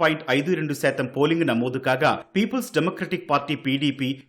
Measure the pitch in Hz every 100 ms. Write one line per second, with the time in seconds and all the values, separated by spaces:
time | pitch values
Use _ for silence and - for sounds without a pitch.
0 | 160 156 - 131 143 175 151 139 143 135
1 | 123 139 151 165 151 117 123 131 135 131
2 | 147 104 - 196 233 254 - 156 170 185
3 | 175 180 - 143 139 143 135 139 147 135
4 | 131 135